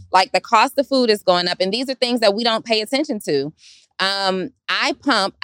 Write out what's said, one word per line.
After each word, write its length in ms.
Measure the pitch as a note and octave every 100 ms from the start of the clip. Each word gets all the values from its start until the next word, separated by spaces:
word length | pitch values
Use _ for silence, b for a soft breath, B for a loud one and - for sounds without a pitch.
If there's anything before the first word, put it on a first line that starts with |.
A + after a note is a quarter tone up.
| G2
Like, 200 | F#3 F#3+
the 80 | F#3
cost 360 | - A3 B3+ -
of 80 | C4
food 220 | C4+ A#3+
is 100 | G#3+
going 260 | - F3 F3
up, 100 | F3
and 120 | F#3
these 160 | A3+ C4
are 40 |
things 260 | C4 B3 A#3+
that 120 | A3
we 100 | G3+
don't 220 | A#3 A3+ -
pay 160 | A3
attention 380 | G#3+ C4+ D#4 G#3+ -
to. 280 | C#3+ C#3 - b b b -
Um, 520 | F#3+ G3 G3 F#3+ F3 - -
I 240 | F#3+ B3+
pump, 420 | D4+ D4 A3 F#3+ -